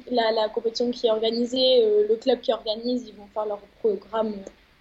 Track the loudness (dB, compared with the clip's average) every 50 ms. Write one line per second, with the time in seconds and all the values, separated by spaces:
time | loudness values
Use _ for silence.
0 | -4 -2 -2 0 2 2 2 0 -2 -2 -2 -4 -4 -4 -2 -2 -2 -2 -2 0
1 | 0 0 2 2 0 0 0 0 -2 -2 0 2 4 6 6 6 6 6 4 4
2 | 4 2 0 0 2 0 0 0 0 -2 -2 -2 -2 -6 -6 -4 -2 -2 -2 -2
3 | -4 -8 -14 -18 -20 -10 -8 -6 -4 -4 -6 -8 -10 -16 _ _ -2 -2 -2 -2
4 | -6 -6 -4 -2 -2 -2 -4 -8 -12 -16 -18 _ _ _ _ _